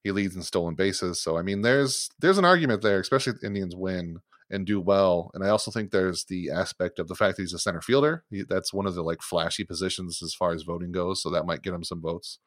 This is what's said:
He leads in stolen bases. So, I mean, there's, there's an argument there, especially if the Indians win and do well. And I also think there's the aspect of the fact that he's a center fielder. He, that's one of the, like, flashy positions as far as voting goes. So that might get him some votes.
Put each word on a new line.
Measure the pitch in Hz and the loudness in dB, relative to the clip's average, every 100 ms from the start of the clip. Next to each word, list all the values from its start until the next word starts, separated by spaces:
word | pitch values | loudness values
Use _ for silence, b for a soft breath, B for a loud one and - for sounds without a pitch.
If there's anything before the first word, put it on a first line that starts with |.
| 98 | -2
He | |
leads | 98 98 90 | 0 0 -2
in | |
stolen | 82 92 85 80 | -2 0 0 0
bases. | 98 92 92 87 | 0 0 -4 -2
So, | - 82 | -2 -2
I | |
mean, | 92 101 | 0 0
there's, | 113 139 139 131 - - | 4 4 2 -2 -6 0
there's | 156 196 | 4 6
an | 180 | 6
argument | 180 143 104 | 6 4 4
there, | 110 98 | 4 2
especially | - 135 131 | 4 2 0
if | 113 | -4
the | 104 | -4
Indians | 101 92 90 | -4 -4 -4
win | 95 92 85 82 _ b b | -4 -4 -6 -10 _ b b
and | 98 95 | -6 0
do | 101 | 0
well. | 87 98 95 87 85 | 4 6 6 4 0
And | - | -2
I | 98 | 2
also | 107 - | 2 2
think | 113 101 | -4 0
there's | 98 92 85 - | 2 2 0 -4
the | 92 80 | -4 -2
aspect | 80 95 - 90 - | -2 -2 -2 -4 -4
of | 85 | -6
the | 92 | 0
fact | 101 92 | 0 0
that | |
he's | 90 | -6
a | 87 | -4
center | 104 82 | -4 -4
fielder. | - 131 147 165 - | 2 2 2 0 -6
He, | 98 - | -8 -2
that's | 95 - | -2 -2
one | 98 98 | -2 -2
of | 87 | -2
the, | |
like, | 82 82 | -4 -4
flashy | - 87 82 - 95 | -2 0 0 -2 -6
positions | 85 92 - 90 82 | -4 -4 -4 -8 -8
as | 82 | -8
far | - 90 | -2 -2
as | 85 | -2
voting | 80 85 87 | -4 -6 -4
goes. | 90 90 95 | -2 -2 -2
So | 87 | -2
that | 82 85 | -2 -2
might | 82 | -4
get | 98 | -6
him | 87 | -6
some | 82 85 | -8 -6
votes. | 80 85 - - | -6 -6 -10 -18